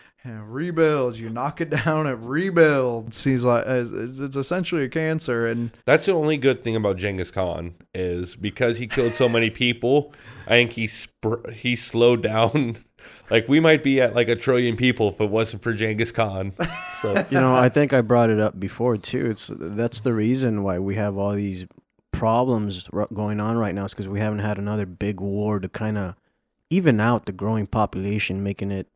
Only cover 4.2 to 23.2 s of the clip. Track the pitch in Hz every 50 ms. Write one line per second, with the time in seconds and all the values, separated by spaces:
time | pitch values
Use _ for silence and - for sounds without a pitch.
4.2 | 139 139 135 139 135 - 175 185 170 - 180 160 135 127 - 160 160 160 160 156
5.2 | - - 120 117 117 113 117 117 117 117 - _ _ - 139 151 160 196 190 165
6.2 | 151 151 156 143 131 135 127 - - 120 113 110 107 101 95 95 95 101 98 92
7.2 | 87 - - 98 92 87 82 80 85 87 87 - - _ - 92 92 90 87 87
8.2 | 90 90 - - 92 104 - - 123 120 117 117 123 107 - 135 123 117 113 -
9.2 | 131 120 117 117 117 110 110 - 127 123 117 - - 120 139 147 143 - - -
10.2 | - - - - - - 113 120 120 110 - 120 113 107 - - - - _ _
11.2 | - 110 113 117 - - 117 107 - 123 123 117 - - - 117 117 120 123 113
12.2 | 101 110 110 110 117 110 - 151 135 117 107 - - _ _ _ - - - -
13.2 | - - 110 113 107 - 139 160 160 160 156 143 120 139 135 135 127 117 - 123
14.2 | 120 107 120 - - 143 127 123 123 120 113 104 123 127 120 - 110 101 92 -
15.2 | 107 101 101 113 113 - - 101 - 117 113 101 113 110 110 107 113 113 - -
16.2 | 113 104 98 95 95 98 95 - - - - - - - - - - 104 101 -
17.2 | - - 135 135 131 131 127 127 127 127 - 147 147 131 139 131 117 107 123 120
18.2 | 117 113 110 107 107 107 - 95 98 98 - - 120 123 117 104 - - - 131
19.2 | 143 120 110 - - - 104 - - 85 104 104 117 117 - - - 131 117 110
20.2 | 107 113 127 131 131 120 110 104 98 98 90 87 98 98 95 110 104 104 98 98
21.2 | 98 101 104 101 104 98 95 92 92 - - - _ _ _ _ _ _ - -
22.2 | 113 113 113 120 127 131 120 110 104 101 95 90 - - - 101 104 - - 101